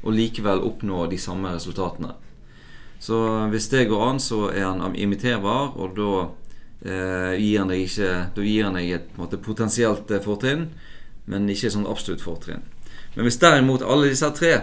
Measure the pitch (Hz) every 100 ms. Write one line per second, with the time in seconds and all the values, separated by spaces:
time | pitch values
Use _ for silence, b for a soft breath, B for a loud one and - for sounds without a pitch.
0 | - 110 113 113 104 95 107 - 104 90
1 | 85 90 - 92 95 85 90 85 90 -
2 | 73 - - - B B B B B B
3 | - 113 113 110 107 110 107 131 113 104
4 | 120 135 - 110 101 95 95 90 92 -
5 | 101 101 123 117 101 123 143 139 95 95
6 | 104 95 90 - b b b b 95 95
7 | 92 92 92 92 104 104 95 92 92 -
8 | 98 90 90 101 104 107 101 92 87 87
9 | - - 87 98 - 110 110 117 113 101
10 | - 101 104 101 131 147 160 B B B
11 | B B - 98 101 101 117 101 101 107
12 | - 85 87 82 - 78 - - B B
13 | B - 120 117 170 147 131 131 - 143
14 | 143 131 147 143 165 131